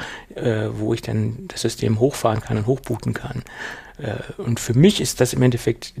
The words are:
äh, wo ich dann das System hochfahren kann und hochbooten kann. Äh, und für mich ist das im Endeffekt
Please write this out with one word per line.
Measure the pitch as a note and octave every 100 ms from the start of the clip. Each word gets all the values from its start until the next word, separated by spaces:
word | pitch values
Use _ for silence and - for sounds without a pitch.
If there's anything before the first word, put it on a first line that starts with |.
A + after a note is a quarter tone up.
| - - - -
äh, | B2 A2 A2
wo | A2 G#2+
ich | A2+
dann | - A2 A2 A2+ G3
das | -
System | A#2 - A2 A2
hochfahren | C3 - A2+ A2
kann | - A2
und | G#2
hochbooten | C3+ - A2+ B2
kann. | A#2 B2 B2 - - - - - -
Äh, | - - - -
und | D3+ A#2
für | -
mich | A#2+ F#3 -
ist | C#3+ -
das | B2+
im | C3+
Endeffekt | B2+ A#2+ - - - -